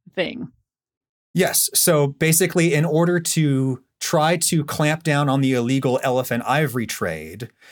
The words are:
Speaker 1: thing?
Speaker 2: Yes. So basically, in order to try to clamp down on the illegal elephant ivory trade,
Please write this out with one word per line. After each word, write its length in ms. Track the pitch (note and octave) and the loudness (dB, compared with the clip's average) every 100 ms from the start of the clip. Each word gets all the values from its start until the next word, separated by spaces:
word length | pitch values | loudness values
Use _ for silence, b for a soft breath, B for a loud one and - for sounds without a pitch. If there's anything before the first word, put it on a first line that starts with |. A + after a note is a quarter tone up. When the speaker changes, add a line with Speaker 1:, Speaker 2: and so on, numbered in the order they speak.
| _ | _
Speaker 1:
thing? 340 | F#3+ E3+ - - - _ _ _ _ _ _ _ | -8 -6 -8 -14 -16 _ _ _ _ _ _ _
Speaker 2:
Yes. 340 | E3+ F#3 - - | -2 0 0 -2
So 320 | - - D3+ C#3+ | 0 2 2 2
basically, 680 | - D#3+ E3 F3 F3+ E3 | 0 0 2 2 2 2
in 100 | D3+ | 2
order 360 | E3+ D#3 E3+ F3 | 2 2 2 0
to 600 | E3+ D#3+ D3+ C3+ C3 B2+ _ _ | 0 0 2 2 0 -4 _ _
try 360 | - E3 D#3 F3 | -2 2 2 0
to 280 | - E3 | 0 0
clamp 380 | D3+ - D3+ D#3+ | -2 0 0 0
down 260 | D#3+ C#3+ C#3+ | 0 0 2
on 120 | C3+ | 2
the 120 | C3 | 2
illegal 460 | B2+ A#2+ C3+ C3 B2+ | 0 0 0 0 0
elephant 400 | C3 B2+ B2+ A#2+ A2 | 0 -2 -2 -4 -2
ivory 400 | C#3+ C#3+ B2 G#2+ | 0 0 -4 -6
trade, 640 | - F#2 D#2+ D#2+ G2+ - b b | -6 -6 -6 -8 -6 -6 b b